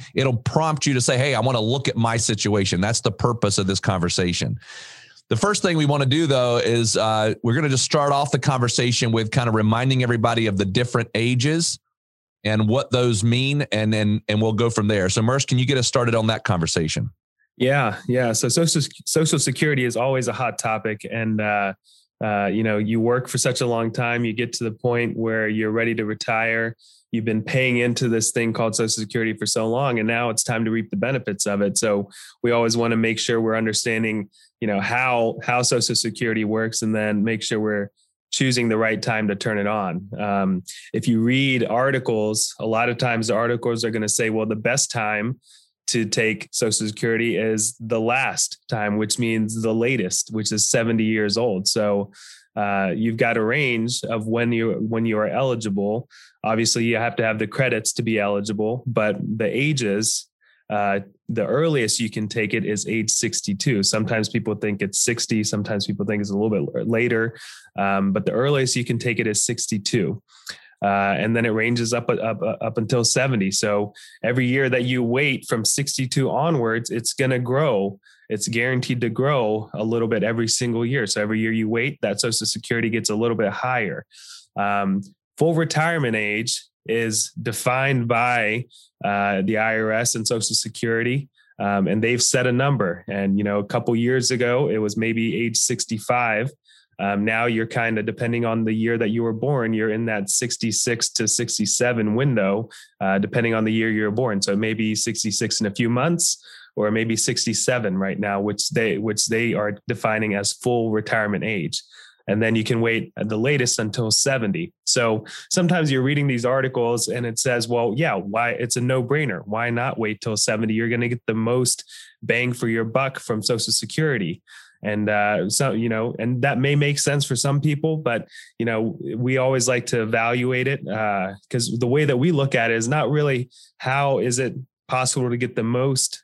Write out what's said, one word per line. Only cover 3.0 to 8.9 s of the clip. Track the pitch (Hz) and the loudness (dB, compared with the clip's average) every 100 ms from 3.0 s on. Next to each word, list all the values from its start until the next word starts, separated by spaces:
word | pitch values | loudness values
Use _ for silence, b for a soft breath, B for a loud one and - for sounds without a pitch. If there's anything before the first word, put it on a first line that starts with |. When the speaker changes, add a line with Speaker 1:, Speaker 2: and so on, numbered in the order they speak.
Speaker 1:
the | 113 | -2
purpose | - 120 113 104 95 | 0 0 2 2 2
of | 95 | 0
this | 95 | 0
conversation. | - 92 85 - 90 85 - - B B B B B B - | 0 0 0 0 0 0 -4 -6 B B B B B B -4
The | 139 | 0
first | 202 202 | 2 2
thing | 190 160 | 2 2
we | 143 | 2
wanna | 143 131 | 2 2
do, | 151 160 | 2 2
though, | 131 123 120 | 2 2 2
is, | 110 117 113 90 | 2 2 2 2
uh, | 110 110 110 - | 2 2 0 0
we're | 117 131 | 0 2
gonna | 151 | 2
just | 131 | 0
start | - 151 143 | 2 2 2
off | 139 143 | 2 2
the | 135 | 0
conversation | 135 131 120 - 123 | 2 2 2 2 2